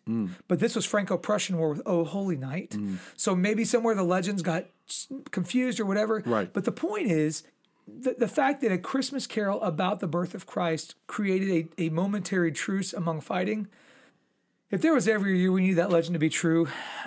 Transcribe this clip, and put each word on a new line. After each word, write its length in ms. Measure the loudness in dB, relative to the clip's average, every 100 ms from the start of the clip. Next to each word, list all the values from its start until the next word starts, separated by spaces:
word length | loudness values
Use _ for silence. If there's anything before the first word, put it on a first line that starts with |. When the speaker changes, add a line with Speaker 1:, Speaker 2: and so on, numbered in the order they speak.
| -4
Speaker 1:
Mm. 240 | -2 -2 -4 -2
Speaker 2:
but 120 | 2
this 160 | 2 0
was 100 | 0
Franco-Prussian 720 | 0 0 -2 0 -2 0 0
War 120 | 0
with 120 | -2 0
Oh 180 | 0
Holy 340 | 0 -2 -2 -4
Night. 340 | -4 -8 -6
Speaker 1:
Mm. 260 | -6 -4 -6 -8 -4
Speaker 2:
So 200 | 0 2
maybe 300 | 2 2 2
somewhere 300 | 2 4 2
the 80 |
legends 380 | 2 2 0 -2
got 220 | 0 -2 -4 _ -10
s-, 200 | -10 -8 -12 -8
confused 480 | -6 -2 0 0 0
or 60 | 0
whatever. 360 | 2 2 0 2
Speaker 1:
Right. 260 | 2 2
Speaker 2:
But 120 | -2 -2
the 60 |
point 360 | -2 -2 -2 2
is, 340 | 2 2 -2 -10 _ _ _ -20
the, 260 | -6 -2 0
the 100 | 0
fact 340 | 2 2 2
that 100 | 0
a 60 | 0
Christmas 480 | -2 -2 -2 -4 -4
carol 340 | -2 -2 0
about 360 | -2 0 -2 -2
the 80 | -2
birth 280 | -2 -2 -6
of 100 | -8
Christ 500 | -2 0 -2 -6 -16 -10
created 600 | -4 0 0 2 0 -2 -4
a, 80 | -2
a 40 |
momentary 640 | 0 -2 -2 -2 0 0
truce 420 | 0 -2 -2 -2
among 280 | -4 -2 -4
fighting, 460 | -2 -2 0 -2 -6 -12 -20 -20 -20 _ _ _ _ _ -6
if 100 | 0
there 120 | 4
was 140 | 4 4
ever 200 | 2 2
a 40 | 4
year 160 | 4
we 100 | 4
need 100 | 4
that 160 | 4 4
legend 220 | 4 2
to 60 | 2
be 100 | 0
true, 380 | 2 2 4 2 -2 -10 -10